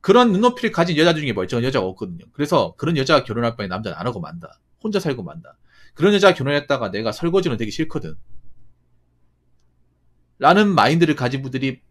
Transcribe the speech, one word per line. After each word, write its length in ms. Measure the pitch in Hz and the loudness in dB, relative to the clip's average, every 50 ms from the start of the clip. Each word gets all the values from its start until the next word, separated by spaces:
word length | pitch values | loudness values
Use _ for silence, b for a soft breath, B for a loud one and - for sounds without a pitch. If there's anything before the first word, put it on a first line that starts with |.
그런 300 | - - 202 240 247 240 | 2 4 6 6 6 4
눈높이를 400 | 190 185 226 247 240 - - 220 | 4 4 2 2 2 2 -4 -4
가진 260 | - - 170 175 170 | 0 0 0 0 2
여자 160 | 147 160 175 165 | 2 4 2 2
중에 200 | 156 147 135 107 | 0 -2 -4 -2
멀쩡한 320 | 98 92 - - 120 117 | -4 -4 -2 -2 -2 -2
여자가 200 | 131 135 127 98 | 0 0 -2 -2
없거든요. 380 | 92 92 - 113 92 87 82 - _ _ | -2 -6 -8 -10 -12 -12 -14 -16 _ _
그래서 440 | - 147 147 175 151 104 85 - | -6 -4 0 2 0 0 0 -4
그런 200 | _ - 151 170 | _ -4 -2 0
여자가 280 | 143 135 135 160 139 131 | 0 0 2 2 2 2
결혼할 320 | - 107 117 120 117 117 | 0 -4 -2 -2 -4 -4
바에 100 | 117 104 | -4 -8
남자는 320 | 95 90 95 110 104 80 76 | -6 -6 -6 -6 -8 -8 -6
안 80 | 87 | -6
하고 140 | 123 - 92 | -6 -6 -8
만다. 400 | 85 71 80 - - 78 - _ _ _ _ _ _ | -12 -12 -14 -16 -18 -18 -20 _ _ _ _ _ _
혼자 180 | 220 202 196 | -4 -4 -2
살고 240 | - 160 135 120 98 | -2 -2 -6 -6 -8
만다. 340 | 80 73 82 - - - _ b b b b b b b | -14 -14 -16 -20 -20 -20 _ b b b b b b b
그런 200 | - 147 202 208 | 0 2 2 4
여자가 200 | 202 196 190 175 | 6 6 4 4
결혼했다가 580 | - 135 139 143 147 143 - 143 123 117 98 90 | 4 -2 -2 -2 -2 0 -2 -2 -2 -2 -6 -6
내가 180 | 101 113 113 | -4 -4 -4
설거지는 460 | 107 - - 170 165 190 190 170 123 | -4 -4 -4 -2 0 0 0 0 -4
되기 160 | 104 113 101 98 | -4 -4 -6 -4
싫거든. 420 | - - - - - 95 80 78 - - - - - - - - - - - _ _ _ _ _ _ _ _ _ _ _ _ _ _ _ _ _ _ _ _ _ _ _ _ _ _ _ _ _ _ _ _ _ _ | -6 -6 -4 -4 -8 -8 -8 -12 -12 -12 -12 -14 -14 -12 -14 -16 -16 -20 -20 _ _ _ _ _ _ _ _ _ _ _ _ _ _ _ _ _ _ _ _ _ _ _ _ _ _ _ _ _ _ _ _ _ _
라는 300 | 131 143 175 202 214 202 | 4 6 6 6 6 4
마인드를 480 | 190 147 104 123 151 170 170 156 147 | 4 4 4 4 4 4 4 2 2
가진 260 | - 127 123 127 135 135 | 0 -2 -4 -2 -4 -8
분들이 400 | 135 123 131 131 135 131 - _ _ | -6 -6 -4 -4 -4 -6 -6 _ _